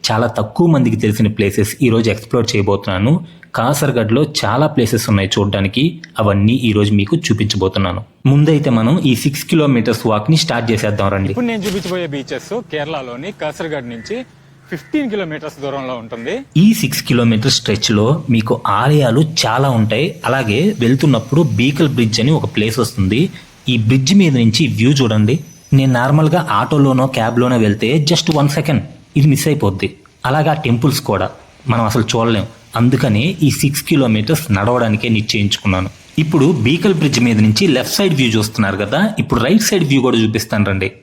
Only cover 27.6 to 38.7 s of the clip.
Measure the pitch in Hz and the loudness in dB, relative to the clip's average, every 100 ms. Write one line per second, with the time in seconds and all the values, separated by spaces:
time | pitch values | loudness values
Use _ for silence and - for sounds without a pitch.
27.6 | 107 101 110 156 147 165 - 151 143 147 | 2 0 0 0 0 0 0 0 0 0
28.6 | 156 131 - - - - 143 139 160 143 | -2 -2 -4 -16 -6 0 2 2 0 0
29.6 | 107 95 98 - - _ 123 143 156 151 | -2 -2 -6 -8 -20 _ -4 0 0 -2
30.6 | 123 117 143 147 - 98 92 - - - | 0 0 0 -2 -2 -2 -4 -8 -20 -16
31.6 | 135 123 110 117 110 120 117 110 110 - | -4 -2 0 -2 -2 0 0 0 -4 -12
32.6 | - 113 120 131 143 104 147 175 151 110 | -10 0 2 2 2 0 0 0 0 0
33.6 | 143 147 - 151 127 107 107 160 - 98 | -2 -2 -2 0 2 0 0 -2 0 -2
34.6 | 104 123 113 107 120 110 107 113 101 - | 0 0 0 -2 0 -2 0 -2 -2 -2
35.6 | 101 92 95 - - - 156 160 135 165 | -2 -2 -4 -10 -8 -4 0 2 2 2
36.6 | 110 165 202 170 147 113 120 107 107 107 | 0 0 0 0 0 0 2 4 2 2
37.6 | 196 127 123 - 196 147 120 110 107 - | 2 0 -2 -2 0 2 2 0 -2 -2
38.6 | 101 | -2